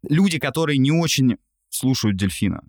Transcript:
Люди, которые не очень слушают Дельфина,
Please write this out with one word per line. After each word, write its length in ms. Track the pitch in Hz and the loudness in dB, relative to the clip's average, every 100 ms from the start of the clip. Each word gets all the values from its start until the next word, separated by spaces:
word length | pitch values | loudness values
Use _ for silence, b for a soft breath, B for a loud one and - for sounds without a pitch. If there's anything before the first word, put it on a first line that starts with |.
| - | 0
Люди, 320 | 151 196 165 | 2 2 0
которые 380 | 143 160 156 139 | -4 -2 0 2
не 140 | 135 | 2
очень 460 | 165 160 - 127 - _ _ _ | 2 0 2 2 0 _ _ _
слушают 460 | - 127 - 107 95 | -4 -2 0 0 0
Дельфина, 480 | 98 - 101 82 | -2 -2 -4 -4